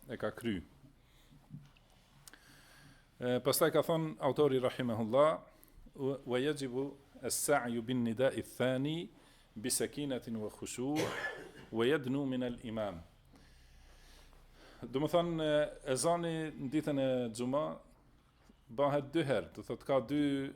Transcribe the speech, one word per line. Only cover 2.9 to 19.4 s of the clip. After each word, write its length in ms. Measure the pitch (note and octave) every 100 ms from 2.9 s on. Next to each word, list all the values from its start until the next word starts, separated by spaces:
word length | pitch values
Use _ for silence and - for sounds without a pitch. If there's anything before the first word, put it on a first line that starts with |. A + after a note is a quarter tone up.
| - _ -
E, 160 | B2 B2 C3+
pastaj 240 | B2+ D#3+
ka 120 | D3+ D#3
thënë 320 | E3 D#3 D#3
autori 400 | D3+ C3 D3 C3
rahimahullah, 800 | B2 - B2 A2 A2 B2+ D#3 - - - - - - -
"Wa, 220 | C3 C3+ C3
wa 120 | B2
yajibu 520 | C#3+ D3 C3+ B2+ C#3 - - -
as-sa'yu 600 | B2 - - C#3+ A#2+ A#2
bin 220 | A#2 B2+
nida'i 380 | A#2 A2+ C3 G#2+
ath-thani 680 | - - B2 C3 C#3+ E3 G3 - - - - G#2+
bi 140 | A#2+
sakinatin 640 | - A2+ C#3+ C#3+ B2 - A2+
wa 80 | G#2+
khushu' 500 | - G#2+ - C3 D3+ G2 - - - - - -
wa 140 | A2 A#2+
yadnu 400 | D#3 B2 C#3 C3+
min 180 | B2+
al-imam." 580 | B2 A#2 A#2 A2 G#2 E2+ E2 - - - - - - - - - - - - - - - - -
Do 180 | B2 C3
të 80 | F3
thënë, 300 | F3 E3+ E3
e, 260 | D#3 D3+ D3 - C#3+
ezani 580 | C3 E3 F3 E3+ D#3+ D#3
në 180 | - C3+
ditën 300 | D3+ D3+ C#3
e 300 | C3+ B2+ A#2+
xuma 480 | A2 B2 C#3+ D#3+ - - - _ - _ _ - - -
bëhet 440 | A#2 C#3+ C#3+ B2+
dy 100 | E3
herë, 300 | C#3+ G#2+